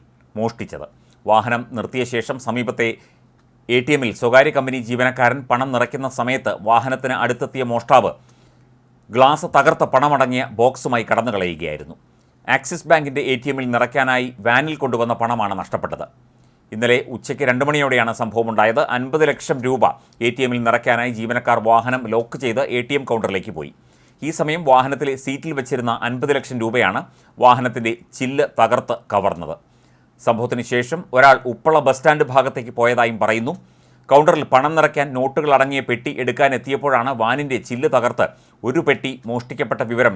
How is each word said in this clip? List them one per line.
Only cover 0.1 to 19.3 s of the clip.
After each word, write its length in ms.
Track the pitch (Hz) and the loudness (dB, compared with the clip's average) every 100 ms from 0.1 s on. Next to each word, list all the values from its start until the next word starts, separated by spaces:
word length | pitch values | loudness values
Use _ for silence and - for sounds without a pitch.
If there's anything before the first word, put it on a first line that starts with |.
| _ _ 110 | _ _ -6
മോഷ്ടിച്ചത്. 500 | 113 - 95 73 71 _ _ _ - | -6 -6 -12 -12 -16 _ _ _ 0
വാഹനം 360 | 107 110 120 120 117 | 2 2 -2 -4 -10
നിർത്തിയ 260 | 107 127 123 | -8 -6 -4
ശേഷം 240 | 120 - 131 123 | -4 -4 -6 -6
സമീപത്തെ 400 | 117 120 120 117 - _ _ _ _ _ _ - 123 | -4 -4 -2 -4 -4 _ _ _ _ _ _ -2 0
എ 20 | 127 | 2
ടി 80 | 147 | 0
എമ്മിൽ 160 | 123 95 | 0 -2
സ്വകാര്യ 300 | 120 127 143 143 | 4 6 6 2
കമ്പനി 240 | 131 127 117 | -2 -6 -4
ജീവനക്കാരൻ 500 | 120 127 123 120 135 127 | -2 0 2 2 2 -2
പണം 180 | 123 135 123 | -2 0 -2
നിറയ്ക്കുന്ന 320 | 120 139 135 131 | -2 -4 -8 -4
സമയത്ത് 340 | 120 131 110 98 107 | -4 -2 -4 -4 2
വാഹനത്തിന് 480 | 117 127 131 131 117 | 2 2 -2 -4 -2
അടുത്തെത്തിയ 400 | 120 123 143 135 120 | -2 -2 -6 -4 -4
മോഷ്ടാവ് 400 | 117 - 135 101 - _ _ _ _ _ _ _ _ - 110 | -4 4 4 4 -2 _ _ _ _ _ _ _ _ -6 2
ഗ്ലാസ് 320 | 131 151 170 143 | 4 4 0 2
തകർത്ത 280 | 139 156 139 | 4 2 0
പണമടങ്ങിയ 500 | 127 147 143 131 127 123 104 | 2 2 2 0 -2 -4 0
ബോക്സുമായി 460 | 123 131 151 123 107 | 0 0 -2 -2 0
കടന്നു 220 | 113 117 | -2 0
കളയുകയായിരുന്നു. 640 | 101 90 78 80 76 73 80 _ _ _ _ - 131 | -2 -4 -4 -8 -10 -12 -20 _ _ _ _ -2 -2
ആക്സിസ് 320 | - 175 147 | -2 -10 2
ബാങ്കിൻ്റെ 320 | 160 143 131 127 | 2 2 -4 -2
എ 40 | 127 | -2
ടി 80 | 131 | -2
എമ്മിൽ 140 | 135 127 | -4 -2
നിറയ്ക്കാനായി 540 | 120 120 139 131 127 127 123 107 | 0 0 0 0 0 -2 -4 0
വാനിൽ 300 | 120 156 151 | 2 0 -4
കൊണ്ടുവന്ന 300 | 143 117 117 117 | -4 -2 -2 -2
പണമാണ് 340 | 117 117 104 95 | -2 -2 -2 -4
നഷ്ടപ്പെട്ടത്. 440 | 90 101 - - - _ _ _ _ _ _ 110 | -6 -6 -6 -8 -12 _ _ _ _ _ _ -4
ഇന്നലെ 240 | 120 123 - 110 | 2 2 0 -10
ഉച്ചയ്ക്ക് 280 | - 127 135 | -10 -2 0
രണ്ട് 140 | 123 139 | 0 0
മണിയോടെയാണ് 460 | 147 139 127 117 113 | 0 2 2 2 0
സംഭവമുണ്ടായത്. 640 | 117 107 113 110 107 117 156 123 | -4 -2 -2 2 2 2 0 -2
അൻപത് 280 | 131 156 151 | -4 0 0